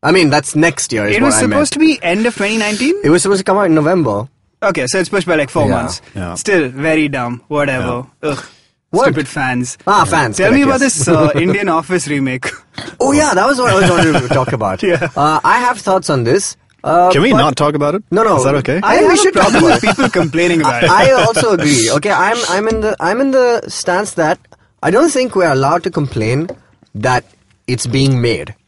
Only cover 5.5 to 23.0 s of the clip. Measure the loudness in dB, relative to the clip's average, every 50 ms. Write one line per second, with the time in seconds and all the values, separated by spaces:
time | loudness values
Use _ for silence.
5.5 | 0 0 0 0 0 -2 -2 -6 -10 -12 -14 -14 _ -10 -8 -8 -8 -8 -2 0
6.5 | 0 2 0 0 -4 -4 -2 0 0 0 0 -2 -4 -6 -6 -6 -8 -10 _ _
7.5 | -4 -2 -2 -2 -2 -4 -4 -4 -6 -6 -10 -12 _ _ -6 -6 -6 -6 -10 -18
8.5 | -20 _ _ _ _ _ _ _ 0 0 2 2 0 -2 -4 -4 -4 -4 -4 -2
9.5 | -2 -4 -4 -6 -10 _ -2 0 2 2 2 2 0 0 -2 -2 -2 0 0 2
10.5 | 4 2 2 2 2 0 0 0 0 -2 0 2 2 2 2 2 2 0 0 0
11.5 | 0 -2 0 0 -2 -2 -2 -2 -4 -4 -2 -2 -4 -2 -2 -2 -4 -6 -8 -10
12.5 | -10 -12 _ _ _ -14 -14 -14 -6 _ -2 0 2 2 2 2 2 2 2 2
13.5 | 0 0 0 2 2 2 2 2 2 2 2 2 2 0 0 0 -2 -2 0 -2
14.5 | -4 -4 -2 -4 -4 -2 0 0 0 0 -2 -4 -2 0 0 0 0 0 2 2
15.5 | 2 2 2 0 -2 -2 -2 0 0 0 0 0 -2 0 0 2 0 0 0 -4
16.5 | -12 _ _ _ _ _ -4 0 2 4 4 4 4 4 2 4 4 4 2 2
17.5 | 0 0 0 0 0 0 -2 -2 -2 -4 -6 _ 0 0 2 2 2 2 2 0
18.5 | 0 0 -2 -2 -4 -2 0 0 2 2 4 4 4 4 2 2 2 2 2 2
19.5 | 4 4 4 4 2 2 2 0 0 0 0 0 0 0 -2 0 0 0 0 2
20.5 | 2 0 0 0 0 0 2 2 4 4 4 4 4 4 2 2 0 0 0 0
21.5 | 0 0 2 2 2 2 2 0 0 -2 0 0 0 0 0 0 0 -2 -4 -4
22.5 | -2 -2 -2 -2 -2 -2 -2 -4 -4 -2